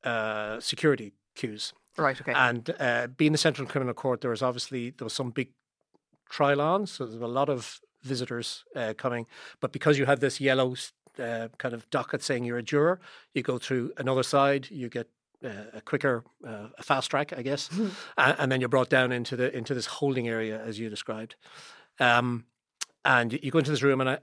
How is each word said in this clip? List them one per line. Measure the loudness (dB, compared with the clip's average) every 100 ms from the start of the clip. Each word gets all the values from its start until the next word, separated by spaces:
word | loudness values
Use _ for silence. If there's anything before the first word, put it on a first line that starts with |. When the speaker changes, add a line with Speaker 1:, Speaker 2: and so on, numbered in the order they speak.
Speaker 1:
uh, | -2 -2 -2 -4 -6 -6
security | -6 0 2 2 -2 _ _
queues. | -8 -8 -6 -10 -12 _ -2
Speaker 2:
Right, | 0 0
okay. | -2
Speaker 1:
And, | 2 2 2 -4 -2
uh, | 0 0 -2
being | 2 2
the | 4
Central | 2 0 -4
Criminal | -4 -4
Court, | -2 -2 -2
there | -2
was | -2
obviously, | -2 -2 -6 -6 -8
there | -8
was | -8
some | -6 -4
big | -4 -6 _ _ _ _ _ _ _ _
trial | 2 4 4
on, | 4 2 0
so | -6 -10
there | -6
were | -4
a |
lot | 0 2
of | 0 -4 -14 _ _
visitors, | -6 -4 -4 -6 -8 -10 _
uh, | -6 -6 -2
coming. | -4 -4 -8 -14 -20 -8
But | -6
because | 0 4 4
you | 4
had | 4
this | 2 2
yellow | 2 4 2
s-, | 0 -10 _ _ -8
uh, | -6 -4 -6 _
kind | -6
of | -6 -4
docket | -4 -2 -6
saying | -2 -2
you're | -2 -4
a |
juror, | 0 2 4 2 -6 -20 _
you | -4
go | -2 -4
through | 0 -2 -2 -2
another | 0 2
side, | 4 4 6 4 -2
you | -10 -8
get, | -8 -10 _ _ _
uh, | -10 -10 -12
a | -14
quicker, | -4 0 2 0 -4 _ -12
uh, | -12 -12 -14
a |
fast | 0 0 2
track, | -2 -2 -4
I |
guess, | -4 -4 -4 -4 -4
Speaker 2:
<laughs> | -6 -10 4
Speaker 1:
a-, | 4 4
and | 2
then | 2
you're | 2
brought | 2 4
down | 4 4
into | 0 -4 -2
the, | -2 -2
into | -4
this | -4 -4
holding | -2 -2 0 -2
area, | -2 -4 -6
as | -8 -8
you | -8
described. | -8 -8 -8 -10 -16 -20 -20 -20 -20 _ 2
Um, | 6 6 4 -2 -6 _ _ _ -12 _
and | 4 4 4 -2
you | 0
go | 2
into | 2
this | 2
room, | 4 4
and | 2
I | -2